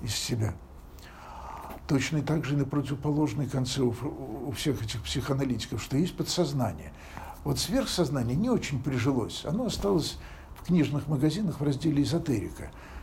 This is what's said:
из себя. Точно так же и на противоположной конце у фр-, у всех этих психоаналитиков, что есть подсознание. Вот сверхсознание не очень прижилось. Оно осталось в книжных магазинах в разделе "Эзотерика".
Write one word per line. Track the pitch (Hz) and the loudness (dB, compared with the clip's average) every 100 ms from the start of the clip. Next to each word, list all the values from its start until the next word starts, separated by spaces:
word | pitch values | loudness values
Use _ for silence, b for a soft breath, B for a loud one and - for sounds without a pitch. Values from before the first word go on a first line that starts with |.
из | 117 - | -4 -4
себя. | - 120 107 - - - - - B B B B B B B B - | -2 0 0 -2 -10 -18 -18 -18 B B B B B B B B 2
Точно | 139 - 156 | 2 2 0
так | 147 165 | 2 2
же | 127 | 2
и | 143 | 2
на | 135 | 2
противоположной | 147 143 143 147 147 151 - - | 2 0 0 0 2 2 2 0
конце | 135 127 135 | 0 0 4
у | 123 | 2
фр-, | 110 135 | 2 -4
у | - 131 117 143 | -6 -6 -6 -6
всех | - 160 107 | -2 0 0
этих | 107 - | -2 -4
психоаналитиков, | - 139 131 135 135 117 - 110 | -4 -2 0 2 2 0 -2 -4
что | - 135 | 0 2
есть | 180 | 2
подсознание. | - - - 156 139 110 - - - B B B B | 0 -2 0 2 2 0 -2 -10 -14 B B B B
Вот | 147 131 | -2 0
сверхсознание | - 254 220 - 147 139 113 135 | 2 2 2 2 2 2 2 2
не | 247 | 4
очень | 226 - 135 | 2 2 -2
прижилось. | 147 131 120 127 95 - - | 0 2 4 4 2 -2 -2
Оно | 196 | 0
осталось | 233 - 202 185 120 - B B B | 0 0 2 4 2 -4 B B B
в | - - | -8 2
книжных | 175 127 143 - | 4 4 2 0
магазинах | 147 151 170 208 139 | 2 4 2 0 0
в | |
разделе | 147 131 160 143 | 0 2 2 4
"Эзотерика". | 123 160 - 113 87 - - - B B | 4 2 2 0 0 -6 -12 -12 B B